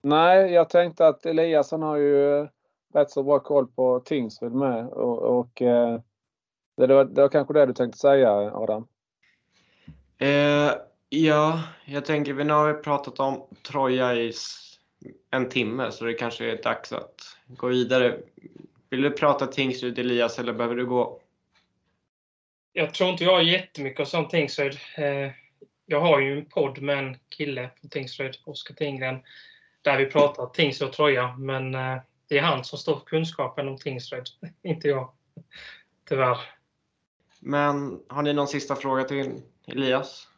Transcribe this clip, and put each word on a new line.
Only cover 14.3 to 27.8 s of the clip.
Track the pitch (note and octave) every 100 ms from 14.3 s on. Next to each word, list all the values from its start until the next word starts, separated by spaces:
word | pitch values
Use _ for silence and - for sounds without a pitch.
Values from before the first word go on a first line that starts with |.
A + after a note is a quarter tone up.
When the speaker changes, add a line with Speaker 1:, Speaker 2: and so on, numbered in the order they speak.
| A#2 - - - - _ _ - - _
Speaker 2:
en | C3 B2+
timme, | C3 G#2+ B2 A#2
så | A2 A2+
det |
kanske | A#2 A#2+ A2+ A#2
är | A2+
dags | A#2 A2+ -
att | A#2 - - - - _
gå | B2+ B2
vidare. | B2+ A#2+ B2+ B2+ - - - - - - _ _
Vill | C3
du | C#3+
prata | C#3+ D3+ C#3 C3
Tingsryd, | - C3 B2+ B2 A#2+
Elias, | B2 A#2+ A#2 A#2+
eller | A#2+
behöver | A#2 A#2 A#2+
du | B2
gå? | B2 A#2 - _ _ _ _ _ _ _ _ _ _ _ _ _ _ _
Speaker 3:
Jag | F3+ D3+
tror | - F#3
inte | F3
jag | F3
har | F#3
jättemycket | E3 F#3 F#3 - C3+ C3
att | C#3
säga | E3+
om | D3
Tingsryd. | E3+ C#3+ - C#3 C#3 - -
Eh, | C#3+ C#3 C3+ - _ _ - _ -
jag | D3
har | E3+ C#3+
ju | C3+ C#3+
en | D#3+
podd | - C#3 C3
med | C#3 C#3
en | C3+ B2+ _
kille | - D3 C3 B2 _